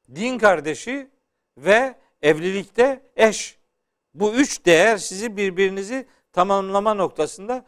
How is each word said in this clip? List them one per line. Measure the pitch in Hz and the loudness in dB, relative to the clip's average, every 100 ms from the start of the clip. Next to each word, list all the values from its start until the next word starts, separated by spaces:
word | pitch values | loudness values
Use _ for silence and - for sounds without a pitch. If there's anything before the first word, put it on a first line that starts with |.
| _ | _
din | 135 240 247 | -8 -6 2
kardeşi | 208 170 151 147 - 277 269 _ _ _ _ _ | 2 2 0 -8 -8 -10 -12 _ _ _ _ _
ve | 151 220 262 240 _ _ | 2 2 2 -6 _ _
evlilikte | 151 156 180 196 - - 262 262 _ - | 0 2 0 -6 -6 0 0 0 _ 2
eş. | 220 202 - - _ _ _ _ _ | 2 2 -10 -16 _ _ _ _ _
Bu | 143 208 | -4 -2
üç | 233 285 - 175 | 0 -2 0 4
değer | 160 208 208 | 6 6 2
sizi | - 190 226 196 | -4 -8 -8 -4
birbirinizi | 196 180 196 196 196 262 240 _ _ | -4 0 -2 -2 -8 -10 -10 _ _
tamamlama | - 190 196 190 196 214 | -2 0 0 0 -2 0
noktasında | 208 170 - 151 - 202 254 | -2 -4 -4 -6 -6 -10 -10